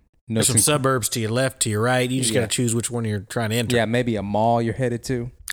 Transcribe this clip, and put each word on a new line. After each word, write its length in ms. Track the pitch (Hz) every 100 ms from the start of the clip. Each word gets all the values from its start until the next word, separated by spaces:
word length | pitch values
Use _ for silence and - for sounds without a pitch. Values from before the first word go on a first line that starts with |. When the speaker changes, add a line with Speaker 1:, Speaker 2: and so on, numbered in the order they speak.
| _ _ -
Speaker 1:
nooks 0 |
Speaker 2:
There's 200 | 110 107
some 80 | 113
Speaker 1:
and 60 |
Speaker 2:
suburbs 460 | - 147 131 131 104
to 100 | 123
your 120 | 107
left, 300 | 120 131 -
to 80 | 117
your 100 | 104
right. 260 | 120 127 127
You 140 | 131
just 140 | 120 123
Speaker 1:
Yeah. 60 |
Speaker 2:
gotta 100 | 110
choose 240 | - 120 117
which 160 | -
one 120 | 120
you're 180 | 113 104
trying 280 | 98 123 110
to 60 | 117
enter. 220 | 117 120
Speaker 1:
Yeah, 80 | 107
maybe 300 | 120 120 107
a 60 |
mall 400 | 101 104 113 117
you're 140 | 117 120
headed 280 | 127 117 -
to. 260 | 123 120 - -